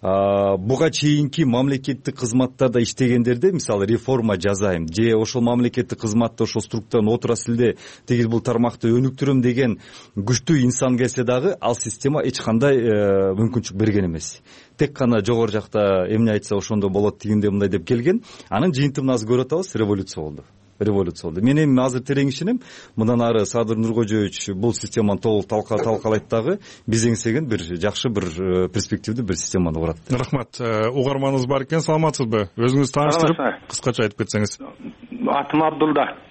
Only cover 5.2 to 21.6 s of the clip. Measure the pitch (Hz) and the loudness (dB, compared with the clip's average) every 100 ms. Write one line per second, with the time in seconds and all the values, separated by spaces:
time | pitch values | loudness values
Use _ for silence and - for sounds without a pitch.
5.2 | 107 127 117 120 123 120 123 113 113 107 | 2 0 2 2 2 0 -4 -4 -2 0
6.2 | 117 - 113 113 - 117 101 120 107 117 | 0 0 -2 -2 -4 -6 -2 0 2 2
7.2 | 117 113 - 117 117 - - - - 123 | 0 -2 -2 2 2 0 -8 -14 -2 0
8.2 | 113 113 127 117 120 - 117 120 131 131 | 2 0 0 0 0 0 2 2 2 0
9.2 | 143 135 123 123 131 92 - - - - | 0 2 2 2 0 -2 -8 -20 -12 -6
10.2 | 98 123 - 156 123 123 131 123 123 - | -2 -2 2 2 2 2 0 2 0 0
11.2 | 120 127 165 - 113 120 117 - 139 151 | 0 0 0 -2 -2 -2 -4 -4 -2 0
12.2 | 131 - - 113 139 135 117 107 101 98 | -2 -4 -2 2 4 4 2 2 4 4
13.2 | 98 95 110 117 104 92 110 101 92 80 | 2 2 0 0 -4 0 2 2 0 -2
14.2 | - - - - - - 143 143 123 117 | -10 -16 -20 -20 -14 -4 -2 0 2 2
15.2 | 98 117 113 104 101 107 101 95 90 110 | 2 2 2 0 -2 0 2 2 2 2
16.2 | 113 104 - 101 - 107 98 95 104 95 | 2 0 -2 -4 -2 0 0 2 0 -2
17.2 | 104 107 101 98 101 95 85 120 127 220 | -2 0 2 0 0 -2 0 0 2 0
18.2 | - - - 98 180 135 143 135 135 127 | -2 -18 -6 -2 0 0 0 0 0 0
19.2 | 107 123 127 160 185 110 107 101 95 - | 0 0 0 -2 -2 -2 0 0 -4 -10
20.2 | 76 73 - _ _ - 104 98 87 85 | -10 -12 -18 _ _ -4 0 0 -2 -4
21.2 | 87 82 113 147 | -8 -2 2 2